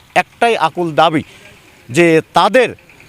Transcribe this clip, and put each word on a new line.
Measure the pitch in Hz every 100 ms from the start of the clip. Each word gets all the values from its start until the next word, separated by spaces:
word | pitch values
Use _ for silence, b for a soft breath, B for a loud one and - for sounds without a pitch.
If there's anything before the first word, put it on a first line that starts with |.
| -
একটাই | - 175 _ 233 226
আকুল | 160 165 175
দাবি | 151 160 156 101 B B B B B -
যে | 123 170 160 -
তাদের | - 190 208 226 98 _ -